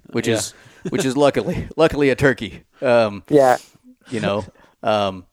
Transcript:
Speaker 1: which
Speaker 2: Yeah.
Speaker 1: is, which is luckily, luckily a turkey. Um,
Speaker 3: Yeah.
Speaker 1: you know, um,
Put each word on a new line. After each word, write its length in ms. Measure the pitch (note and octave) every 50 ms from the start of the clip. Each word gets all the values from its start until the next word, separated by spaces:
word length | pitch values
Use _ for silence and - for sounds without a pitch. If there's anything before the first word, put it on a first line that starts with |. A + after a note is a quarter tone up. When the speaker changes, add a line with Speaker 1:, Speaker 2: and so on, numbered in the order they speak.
| _ -
Speaker 1:
which 160 | - A#2 G#2+ A#2+
Speaker 2:
Yeah. 60 | A2+
Speaker 1:
is, 180 | G#2+ G2+ - - - - - _ - _ F#3
which 140 | - B2+ C3
is 140 | C3+ B2
luckily, 500 | C#3+ D3 C#3 - B2+ G2 C#3 E3+ - - - -
luckily 340 | C#3+ D#3+ D#3 - C#3 D3 C3+
a 40 | B2
turkey. 480 | - C#3+ C3+ A#2+ - A2+ F#2 E2 F2 _ _ _ _
Um, 420 | C#3+ B2+ A#2+ A#2 A2+ G#2 G2+ F#2+ -
Speaker 3:
Yeah. 300 | - D3 C#3+ C3+ B2+ B2 - - _ _ _ _ - _ _ _ -
Speaker 1:
you 120 | C3 A2
know, 240 | G#2 G2 G2+ G#2+ G#2 - _ _ _ _ _ _ -
um, 420 | A2+ G#2+ G#2 G2+ G2 F#2+ F#2 F2+ _